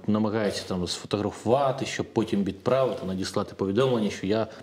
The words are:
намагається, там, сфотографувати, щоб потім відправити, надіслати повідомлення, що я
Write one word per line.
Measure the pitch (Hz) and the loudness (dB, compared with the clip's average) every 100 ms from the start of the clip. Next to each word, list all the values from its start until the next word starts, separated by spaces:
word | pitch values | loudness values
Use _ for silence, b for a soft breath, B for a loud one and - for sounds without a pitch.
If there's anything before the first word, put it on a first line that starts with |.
| - | 0
намагається, | 107 107 110 101 - - | 2 2 2 0 -2 -4
там, | 92 87 | -2 -2
сфотографувати, | - - 104 101 - 107 135 135 127 110 | -4 -2 -2 -2 -2 2 4 4 0 -4
щоб | - - | -4 -2
потім | 117 104 101 | 0 0 0
відправити, | 92 90 - 131 127 98 92 | 0 -2 2 4 2 0 -4
надіслати | 92 98 107 98 | -4 -2 -4 -4
повідомлення, | - 98 101 131 120 101 | -2 0 2 2 2 0
що | - 92 | -2 0
я | 110 117 B | 0 0 B